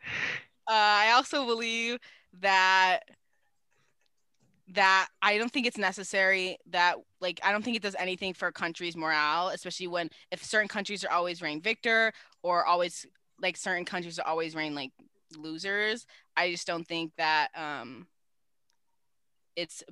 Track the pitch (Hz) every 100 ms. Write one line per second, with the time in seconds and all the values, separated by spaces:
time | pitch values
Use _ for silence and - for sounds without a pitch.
0 | - - - - - _ - 220 208 208
1 | 220 240 269 294 247 233 233 226 233 247
2 | - - _ 180 196 190 185 190 185 180
3 | - - _ _ _ _ _ _ _ _
4 | _ _ _ _ _ _ - 185 190 190
5 | - _ 202 208 233 285 240 220 190 190
6 | 185 202 190 190 185 - _ 175 175 -
7 | - _ 185 170 190 208 220 220 202 190
8 | 185 185 190 175 180 - 175 165 175 165
9 | 160 156 151 165 180 - 185 - 180 175
10 | 165 - _ 185 - 220 202 214 196 202
11 | 190 175 175 170 165 151 196 226 240 226
12 | 226 - - _ 175 175 - 175 175 -
13 | - _ _ _ 185 170 196 180 180 185
14 | 170 165 - 160 165 156 156 143 131 -
15 | _ _ _ 156 156 160 196 202 214 233
16 | - - _ - 180 170 - 170 165 170
17 | 165 - 160 156 143 - 151 143 117 123
18 | 180 _ _ _ _ _ _ _ _ _
19 | _ _ _ _ _ - 170 - -